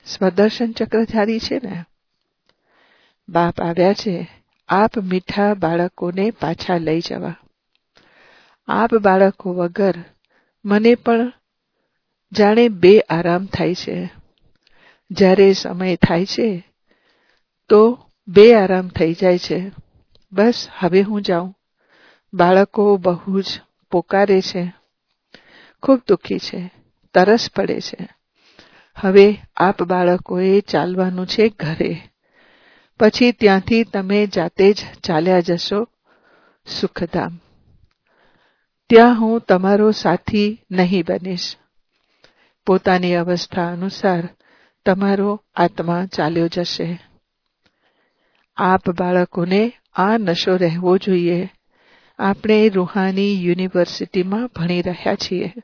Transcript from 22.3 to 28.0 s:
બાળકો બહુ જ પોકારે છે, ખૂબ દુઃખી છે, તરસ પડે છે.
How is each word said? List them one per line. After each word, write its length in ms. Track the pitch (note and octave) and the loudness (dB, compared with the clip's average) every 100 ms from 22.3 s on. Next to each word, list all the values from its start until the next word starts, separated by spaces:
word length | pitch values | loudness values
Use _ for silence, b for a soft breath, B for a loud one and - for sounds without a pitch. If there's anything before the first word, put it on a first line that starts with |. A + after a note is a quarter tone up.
બાળકો 640 | F#3 F3 F#3 G3 - G#3 G3 | 0 4 4 2 0 2 2
બહુ 440 | F3+ E3+ - F#3+ | 0 -4 -4 -4
જ 200 | F#3+ - _ _ _ | -4 -10 _ _ _
પોકારે 500 | F3 - G3 G3+ F#3+ | -6 -2 0 2 0
છે, 320 | - F3+ F3 - _ _ _ _ _ b b b b b | -2 -6 -10 -12 _ _ _ _ _ b b b b b
ખૂબ 200 | - C4 - | 0 2 2
દુઃખી 300 | F3+ - F#3 | -2 -2 -10
છે, 320 | - F#3+ F3+ _ _ _ _ | -8 -12 -14 _ _ _ _
તરસ 360 | F3 F#3 A#3 - - | 2 4 2 0 -6
પડે 240 | G3 - | -4 -6
છે. 280 | - - | -8 -14